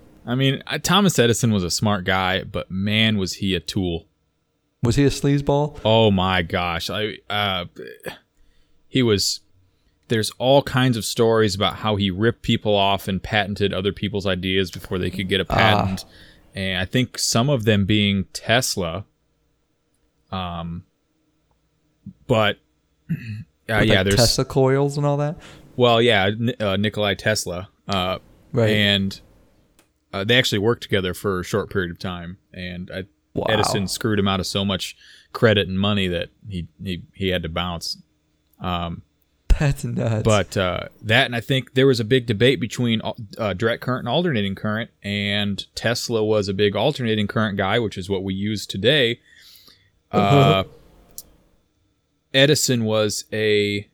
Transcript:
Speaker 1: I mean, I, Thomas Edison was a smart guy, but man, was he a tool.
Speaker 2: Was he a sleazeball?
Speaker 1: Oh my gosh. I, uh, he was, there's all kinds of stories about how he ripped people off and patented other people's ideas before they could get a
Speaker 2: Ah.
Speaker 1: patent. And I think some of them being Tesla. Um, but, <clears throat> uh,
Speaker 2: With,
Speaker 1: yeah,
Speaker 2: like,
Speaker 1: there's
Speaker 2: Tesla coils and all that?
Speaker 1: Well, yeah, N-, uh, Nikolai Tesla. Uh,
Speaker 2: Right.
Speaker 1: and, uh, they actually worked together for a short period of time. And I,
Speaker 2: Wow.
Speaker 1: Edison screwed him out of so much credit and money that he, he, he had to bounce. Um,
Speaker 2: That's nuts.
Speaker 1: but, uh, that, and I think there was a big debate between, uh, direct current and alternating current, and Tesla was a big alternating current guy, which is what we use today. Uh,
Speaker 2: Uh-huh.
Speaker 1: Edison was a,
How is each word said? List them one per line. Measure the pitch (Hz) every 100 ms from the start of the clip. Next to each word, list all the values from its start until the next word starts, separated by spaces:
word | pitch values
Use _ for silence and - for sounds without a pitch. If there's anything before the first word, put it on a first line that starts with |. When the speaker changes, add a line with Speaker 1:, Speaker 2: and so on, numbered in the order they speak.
| - - -
Speaker 1:
I | 123
mean, | 135 139 -
I, | 151
Thomas | - 185 190 -
Edison | 120 110 117
was | 104
a | 87
smart | - 107 101
guy, | 90 95 92 92
but | - 90 -
man, | 95 101 107 110 107
was | 92 -
he | 98
a | 87
tool. | - 107 90 82 - _ _ _ _ _ _ _
Speaker 2:
Was | 120 113
he |
a | 139
sleazeball? | - 143 143 139 143 147 -
Speaker 1:
Oh | 110 113 110
my | 98 92 92
gosh. | 85 92 87 85 -
I, | 92 107 - _
uh, | 104 104 92 85 - 58 60 - - _ _ _ _ _ _ _
he | 131
was, | 120 98 - - _ _ _ _ _ _ _
there's | 113 104 -
all | 123 139
kinds | - 127 127 113
of |
stories | - - 113 113 110
about | 95 95 -
how | 110 101
he | 101
ripped | 90 117 -
people | - 113 110 101
off | 98 98 -
and | 95
patented | - 107 98 101 101
other | 92 98
people's | - 101 104 95
ideas | 90 92 95 90
before | 95 - 117
they | 101
could | 92 92
get | 98
a | 90
Speaker 2:
Ah. |
Speaker 1:
patent. | - 110 104 101 95 - - - - _
And | 98 95 92
I |
think | 92 127 123 -
some | - 117 131
of | 139
them | 110 101 95
being | 107 101 98 90
Tesla. | - - 117 - - 85 85 - _ _ _ _ _ _ _ _ _ _ _ _
Um, | 95 90 85 85 85 - _ _ _ _ _ _ _ _ _ _ _ - - -
but, | 113 104 - _ _
<clears throat> | _ _ -
uh, |
Speaker 2:
With, | 160 117 107 - _ -
Speaker 1:
yeah, | 110
Speaker 2:
like, | 110 101
Speaker 1:
there's | 95 98
Speaker 2:
Tesla | 113 -
coils | 135 139 131 135 143 147
and | 143
all | 143
that? | 147 - - - - -
Speaker 1:
Well, | 120 117
yeah, | 120 104 95
N-, | 110 117 -
uh, | 101 95
Nikolai | 104 107 104
Tesla. | 92 113 107 92 87 95 _ -
Uh, | 98 90 92 - _ _
Speaker 2:
Right. | 120 110
Speaker 1:
and, | 107 101 101 98 - - _ _ _ _ _ _ _ _
uh, | 98
they | 101 123
actually | 123 104
worked | 107 120
together | - 101 92
for | 87 104 92
a |
short | 90 104 -
period | 98 87
of | 85
time. | 95 90 85 92 _
And | 90 90 87 90
I, | 95 92 _ _
Speaker 2:
Wow. | - -
Speaker 1:
Edison | 107 - 107 92
screwed | - 113 101
him | 98
out | 95
of | 90
so | 101
much | 98 95 - - - - _
credit | - 117 104 92
and | 95
money | 101 101 92
that | 85 - _ 110
he, | 92 82 _
he, | 98 87 -
he | - 95
had | 90
to | 80
bounce. | 85 90 82 - - _ _ _ _ _ _
Um, | 90 87 85 85 - _ _ _ - -
Speaker 2:
That's | 147 139
nuts. | 123 120 120 110
Speaker 1:
but, | 110 104 92 104
uh, | 92 85 - -
that, | 110 117 131
and | 120
I |
think | - 135 123
there | 131 139
was | 120
a |
big | 110 131 120
debate | 101 123 135
between, | 117 - 120 110 104 - 101 -
uh, | 107
direct | 90 113 -
current | - 127
and | 120
alternating | 143 180 120 101 196
current, | 110 107 117 _
and | 101 101 101 104 101 98 - -
Tesla | 113 123 - 113
was | 107 107 98
a |
big | 98 104
alternating | 98 127 151 117 110 104
current | 117 107 98
guy, | 95 120
which | 110 98
is | 92
what | 95
we | 98
use | 95 104 104 -
today. | 101 107 151 117 120 _ - - - - _ _ _ _
Uh, | 104
Speaker 2:
Uh-huh. | 101 143 135 98 92 - - _ _ - - _ _ _ _ _ _ _ _ _ _
Speaker 1:
Edison | 135 139 143 - 120
was | 110 110 107 - -
a, | 110 107 104 101 101 101